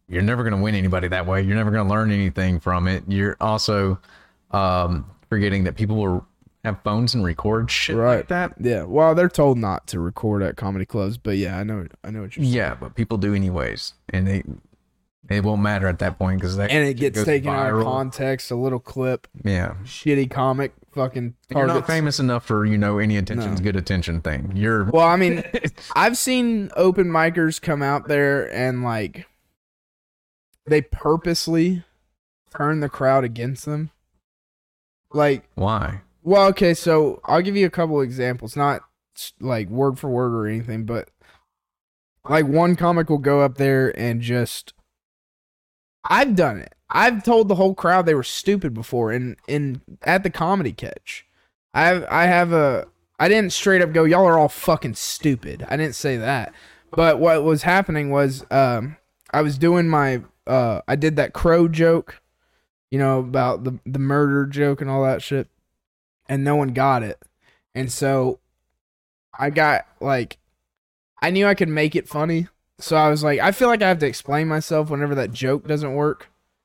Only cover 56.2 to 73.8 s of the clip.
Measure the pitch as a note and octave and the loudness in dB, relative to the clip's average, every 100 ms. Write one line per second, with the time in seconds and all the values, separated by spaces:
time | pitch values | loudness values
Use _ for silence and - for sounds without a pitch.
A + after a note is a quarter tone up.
56.2 | A2+ C3+ G2+ - - _ - - E3 C#3 | -2 -4 -6 -14 -20 _ -6 2 4 6
57.2 | E3 D#3+ D#3 D3+ F3 F#3+ F#3+ D3+ C#3+ C#3 | 4 4 4 2 2 2 2 -2 0 2
58.2 | C#3 C3+ - C3+ C3 A#2 B2+ D#3 _ _ | 2 -2 -2 2 2 2 -6 -12 _ _
59.2 | - D3+ D3+ C3+ E3+ F3 E3 D3+ C#3 B2+ | -4 0 0 2 2 4 4 2 2 -2
60.2 | A2+ _ - C3 A#2 G2+ - C#3+ D#3 D3 | -6 _ 0 2 2 -2 -2 0 0 0
61.2 | C#3 - E3+ E3+ E3+ D#3+ E3 E3+ - - | -2 0 2 4 4 4 4 4 0 -18
62.2 | _ _ _ _ _ _ - C3+ C#3 C3 | _ _ _ _ _ _ -6 0 2 0
63.2 | B2+ C3 B2+ G2+ B2+ B2 - C3+ C3+ C#3+ | 0 -2 0 -2 -6 -8 -8 -4 0 2
64.2 | C#3+ C#3+ C#3 C#3 C#3+ C3+ C3+ C3+ C3+ B2+ | 2 2 -2 -2 -2 -2 -2 0 0 -2
65.2 | - C#3 - _ _ _ _ _ _ _ | -4 -6 -6 _ _ _ _ _ _ _
66.2 | - C3+ C#3 D3 C3+ B2 C#3 B2+ G#2+ - | -6 -2 0 0 0 0 2 2 -2 -12
67.2 | _ _ _ _ _ B2 B2+ - C#3 C3+ | _ _ _ _ _ -8 -6 -2 0 0
68.2 | B2+ B2+ _ _ _ _ _ _ _ _ | 0 -4 _ _ _ _ _ _ _ _
69.2 | _ - C#3+ D3 D3+ B2+ - - C3+ C3 | _ -6 -2 2 2 2 -2 -8 -2 -2
70.2 | A2+ - _ _ _ _ _ _ _ - | -2 -12 _ _ _ _ _ _ _ -4
71.2 | D#3+ F#3+ G3+ G3 E3 D3+ D#3 D#3+ - D3 | 0 4 4 4 0 2 0 0 -4 -4
72.2 | D#3+ E3 F3 _ _ - - D#3 D3+ D3+ | -2 -2 -4 _ _ -16 0 2 4 2
73.2 | D3+ C#3+ F3 G3+ B3 A3+ | 0 2 0 2 2 4